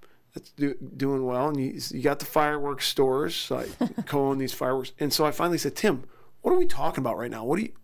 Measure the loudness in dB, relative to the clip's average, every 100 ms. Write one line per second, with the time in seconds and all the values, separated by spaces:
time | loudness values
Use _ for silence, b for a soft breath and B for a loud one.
0 | b b b -16 -12 -4 -2 -2 -8 -4
1 | 0 0 0 0 0 0 -2 -4 -8 0
2 | 0 0 0 2 2 0 -4 -4 -2 2
3 | 4 2 0 -4 -4 -4 -4 -4 -4 -4
4 | -2 0 2 0 -2 -2 -2 -2 -4 -4
5 | -2 2 0 2 0 0 -2 0 2 2
6 | -4 b b b 2 6 6 6 4 0
7 | -2 -2 -4 -6 -2 -2 -2 -8